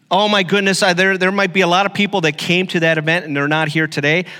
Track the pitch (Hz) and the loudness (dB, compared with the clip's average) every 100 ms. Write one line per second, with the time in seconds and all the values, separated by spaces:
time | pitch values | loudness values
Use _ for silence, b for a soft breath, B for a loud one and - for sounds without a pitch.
0 | _ 180 208 208 170 202 196 185 196 175 | _ 0 2 0 2 0 0 2 2 2
1 | 190 190 185 202 196 190 175 180 202 196 | 2 2 0 0 0 0 2 2 0 -2
2 | 202 202 160 147 - 180 185 175 165 156 | -2 0 -2 -2 -2 -2 0 0 0 0
3 | 151 175 156 143 143 156 156 156 156 156 | 0 -2 -2 -2 0 0 0 -2 -2 -2
4 | 143 170 175 | 0 0 -4